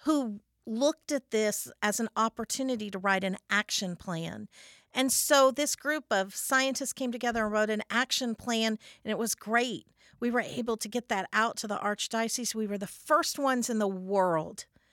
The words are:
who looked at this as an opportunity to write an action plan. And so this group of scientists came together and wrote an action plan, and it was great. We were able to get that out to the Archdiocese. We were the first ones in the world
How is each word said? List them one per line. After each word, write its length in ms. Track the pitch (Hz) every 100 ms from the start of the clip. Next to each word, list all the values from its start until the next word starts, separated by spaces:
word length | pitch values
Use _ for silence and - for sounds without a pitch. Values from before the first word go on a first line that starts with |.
who 380 | - 302 247 202 - _ -
looked 460 | 220 285 311 -
at 200 | 285 -
this 400 | 220 214 202 - -
as 180 | 214 202
an 100 | 226 -
opportunity 760 | 220 - 226 - 262 240 208
to 80 | 190
write 240 | 196 190
an 140 | 190 190 -
action 460 | 202 208 - 185 175
plan. 520 | - 165 165 208 208 - - - _
And 180 | - 262
so 380 | - - 285 262
this 260 | 262 294 -
group 300 | 277 302 -
of 240 | 202 190 -
scientists 580 | - 262 262 262 262
came 180 | - 254
together 340 | 233 240 233 214
and 60 |
wrote 180 | 214 214
an 140 | 214 -
action 460 | 226 254 - 247 220
plan, 420 | - 226 220 214 - -
and 80 | 220
it 60 | 196
was 160 | 226
great. 540 | - - 233 254 190 - _ _ -
We 120 | 240
were 100 | 240
able 360 | 202 - 233 226
to 100 | 208
get 220 | 240 -
that 200 | 202 185
out 260 | 214 226 -
to 100 | 214
the 100 | 208
Archdiocese. 800 | 202 208 - 226 226 - 233 220
We 120 | 214
were 100 | 202
the 100 | 196
first 520 | - - 311 330 -
ones 300 | 277 254 233
in 100 | 226
the 80 | 202
world 760 | 190 185 196 185 160 165 - - _ _